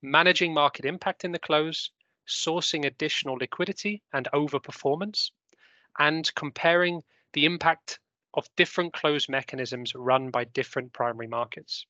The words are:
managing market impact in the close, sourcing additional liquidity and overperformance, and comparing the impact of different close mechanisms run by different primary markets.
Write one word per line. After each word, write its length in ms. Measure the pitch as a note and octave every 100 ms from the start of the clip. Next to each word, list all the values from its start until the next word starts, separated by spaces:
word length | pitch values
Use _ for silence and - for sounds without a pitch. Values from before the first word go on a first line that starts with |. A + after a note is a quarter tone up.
managing 520 | C#3 D3 E3+ F3+ F3
market 320 | D#3 C#3+ - C3+
impact 400 | F3+ - F3+ F3+
in 80 |
the 60 | F3
close, 520 | - D3+ D#3+ D#3+ - _ _ _ -
sourcing 560 | - - E3 D#3 E3 C#3+
additional 500 | B2 D3+ - C#3+ C3
liquidity 640 | B2+ - F3+ G3 G#3 G#3 _
and 160 | C#3 B2+
overperformance, 1000 | D3 D3 C#3 - - C#3 D3 G3+ G#3 - _ _ _ _ _ _ -
and 340 | D3 D#3 D#3+ -
comparing 640 | D3 - E3 F3 F3 F3 - _ _
the 120 | - D3
impact 540 | E3+ D#3+ D#3+ - - _ _ _ -
of 120 | - -
different 380 | F3 - F3
close 340 | - D#3 D3 C#3
mechanisms 680 | C3+ C3 C3+ B2 B2+ A#2+
run 360 | C3 B2 C3 C3
by 160 | B2 A#2+
different 480 | B2+ B2+ - B2+
primary 340 | - A#2+ A2+ A2+
markets. 580 | A#2+ A#2 - - - -